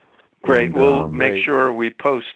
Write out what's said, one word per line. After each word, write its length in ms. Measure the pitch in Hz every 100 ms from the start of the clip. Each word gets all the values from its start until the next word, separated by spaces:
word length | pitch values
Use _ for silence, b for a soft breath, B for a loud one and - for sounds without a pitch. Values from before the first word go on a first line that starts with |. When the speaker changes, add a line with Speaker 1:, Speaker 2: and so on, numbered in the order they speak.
| b b b _
Speaker 1:
Great. 260 | - 123 113
Speaker 2:
And, 80 | 82
Speaker 1:
We'll 280 | 139 139
Speaker 2:
um, 140 | 156 80
Speaker 1:
make 160 | 127
Speaker 3:
Great. 100 | 98
Speaker 1:
sure 300 | 151 135 131
we 160 | 117 113
post 380 | - 143 127 -